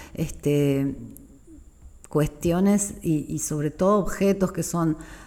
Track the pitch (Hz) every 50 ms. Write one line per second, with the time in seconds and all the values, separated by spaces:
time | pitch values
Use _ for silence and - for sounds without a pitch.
0 | - - - - 160 147 - - - 143 143 147 143 143 139 139 139 139 135 -
1 | 117 - - - - - - - - - - - - - - - - - - -
2 | - - - 151 151 151 - - - 170 170 180 196 196 202 202 202 - - -
3 | - 170 156 147 135 - 160 147 - - 156 147 147 147 147 - 185 196 208 208
4 | 175 - - - 202 196 196 196 190 175 - 170 160 - - 170 165 160 156 -
5 | - - - - -